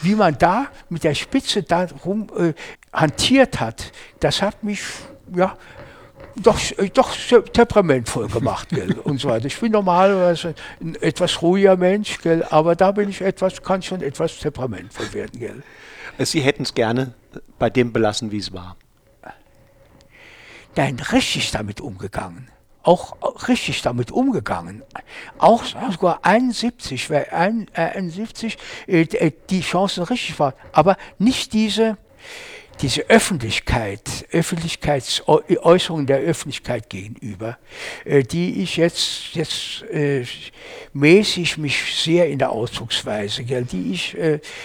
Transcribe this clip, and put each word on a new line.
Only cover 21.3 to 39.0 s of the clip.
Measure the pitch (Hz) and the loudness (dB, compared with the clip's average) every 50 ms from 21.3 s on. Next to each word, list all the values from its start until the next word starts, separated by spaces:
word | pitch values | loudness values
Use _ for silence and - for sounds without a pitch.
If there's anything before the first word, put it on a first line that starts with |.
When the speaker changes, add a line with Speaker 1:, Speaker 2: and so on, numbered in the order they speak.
| - 147 - - | -2 -2 -2 -2
Speaker 1:
damit | - 107 107 101 98 - - | -2 -4 -4 -6 -8 -8 -10
umgegangen. | - 95 98 98 95 - - - 90 85 85 131 - - _ _ _ _ _ - | -12 -12 -10 -12 -10 -8 -8 -8 -8 -10 -16 -20 -20 -20 _ _ _ _ _ 2
Auch | 170 180 - - - - - - - - - - - | 4 4 4 2 -6 -10 -6 -6 -6 -6 -4 -2 0
richtig | 254 - - - 135 - - | 0 0 0 -4 -4 -2 -2
damit | 123 120 120 123 - - | -2 -2 -2 -4 -2 0
umgegangen. | 240 262 277 226 147 101 - - 85 82 87 101 - - - - - - - - - - - - | 0 2 2 2 0 -2 -4 -6 -6 -8 -10 -14 -16 -16 -16 -16 -18 -16 -18 -18 -18 -18 -18 -2
Auch | - 151 175 226 233 - | 4 4 6 6 4 2
sogar | - - - 214 208 185 - 185 175 151 - - | -4 -8 -6 -4 -4 -2 0 0 0 0 2 2
einundsiebzig, | 170 202 233 254 247 226 - 226 240 - - - - 131 123 - - | 4 4 4 4 2 0 -2 -2 -4 -4 -6 -8 -8 -6 -6 -4 0
weil | 151 143 - - - | 0 0 0 0 -2
ein-, | 165 175 208 226 226 196 - - | 0 0 0 0 -2 -4 -4 -4
äh, | 180 165 | -2 -2
einundsiebzig, | - - 196 185 170 160 196 226 - - - 226 226 - - - - - - - | -2 -2 -4 -6 -6 -6 -8 -10 -10 -10 -8 -8 -8 -8 -10 -12 -16 -16 -14 -4
äh, | - 185 165 165 | 0 2 2 4
äh, | - - - 165 156 - - - - | 2 2 0 0 0 0 -2 -4 -2
die | 185 185 | -2 -2
Chancen | 143 - - 180 196 190 - 180 175 | 0 0 0 2 2 0 0 -2 -4
richtig | - 247 240 - - 156 - | -2 -2 -4 -4 -4 -2 0
waren. | 147 - - - - - - | 0 0 0 -4 -12 0 4
Aber | 156 156 196 185 - - - - - | 4 6 6 4 2 0 -10 -4 0
nicht | 190 254 247 - - - - | 2 2 2 2 -2 -2 0
diese, | 214 220 214 196 220 226 220 208 - - _ _ _ - - - - - - - - - - - - | 2 2 2 2 2 2 2 0 -2 -8 _ _ _ -20 -18 -18 -18 -18 -18 -18 -20 -20 -20 -8 -4
diese | - 127 - 151 - - | -4 -2 -2 0 4 6
Öffentlichkeit, | 220 220 - - 190 131 110 110 - - - - 135 123 110 98 101 - - - - - - - - | 6 6 6 4 -2 -4 -4 -4 -4 -4 -2 -2 -2 -2 -2 -4 -8 -10 -10 -10 -10 -10 -8 -2 0
Öffentlichkeitsäu-, | 165 160 - 185 165 165 165 - - - 156 147 131 - - - - - - 151 156 - - - - | 0 0 0 -2 -4 -4 -4 -6 -4 -2 0 0 0 0 -4 -6 -2 2 4 4 4 4 2 0 2
Äußerungen | - 165 175 180 - - 170 156 139 | 6 6 6 6 4 0 -4 -2 0
der | 127 139 135 | 2 2 2
Öffentlichkeit | - - - - - 143 - - - - 123 117 - - | 2 0 -2 -2 -4 -10 -10 -10 -6 -6 -6 -6 -6 -10
gegenüber, | - 92 95 107 123 - - 104 104 92 110 113 117 - _ - - - - - - - - | -12 -12 -12 -12 -14 -12 -12 -12 -10 -8 -10 -10 -10 -12 _ -20 -16 -14 -12 -12 -12 -12 -2
äh, | 139 143 139 131 | 2 2 2 2
die | - - 170 175 180 - 196 190 | 2 -2 -2 -2 -2 -2 -2 -4
ich | - - 160 | -2 0 0
jetzt, | 165 170 - - | 0 0 0 0